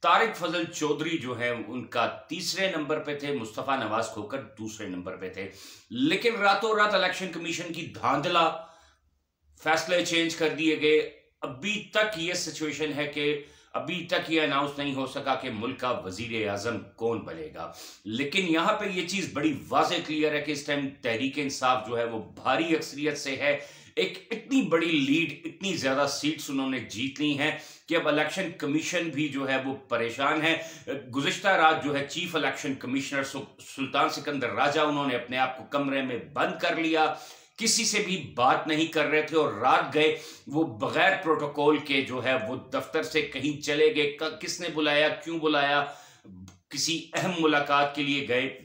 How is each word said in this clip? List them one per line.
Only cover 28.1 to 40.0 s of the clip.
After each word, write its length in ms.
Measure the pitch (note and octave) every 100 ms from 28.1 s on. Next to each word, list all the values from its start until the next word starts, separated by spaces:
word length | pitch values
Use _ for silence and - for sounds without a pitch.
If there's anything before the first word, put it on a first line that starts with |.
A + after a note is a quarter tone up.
| D3 D3+ - F3 -
commission 500 | D3+ D3+ D3 F3+ E3+
भी 180 | C3+ D3+
जो 160 | C3+
है 180 | C3 C3+
वो 100 | C3+
परेशान 680 | B2 - A#2 A#2 A2+ C#3 D#3
है। 280 | D#3 D#3+ - - - C3+ B2+
गुज़श्ता 460 | B2 D3+ F3+ G3+ F#3
रात 280 | D#3+ D#3
जो 80 | C#3
है 140 | C#3+ C#3
chief 300 | E3 F3 D#3+
election 380 | C#3 - D3
commissioner 500 | C3+ - C3+ C#3 C#3
सु-, 360 | C3+ C3+ - -
सुल्तान 480 | - - C3+ C#3+ D#3
सिकंदर 400 | D#3 D3 C#3+ B2
राजा, 360 | G#2 C#3+ D#3
उन्होंने 300 | D3+ D3 C#3
अपने 220 | B2 - B2+
आप 200 | B2+ -
को 60 |
कमरे 380 | G#2 C#3+ C#3 C3+
में 300 | B2+ A#2 -
बंद 260 | B2 E3+ -
कर 160 | E3+ D#3+
लिया, 400 | D#3+ D#3+ D3+ - - - - -
किसी 260 | A3 A3+
से 140 | A3+ G#3
भी 180 | F3 F#3
बात 480 | A2+ A#2 B2+ D3+ D3+
नहीं 200 | D#3 D#3+
कर 180 | D#3+ C#3
रहे 160 | D3+
थे 140 | D3+ D#3+
और 220 | D3 G#2
रात 340 | B2 E3 D#3
गए 280 | D3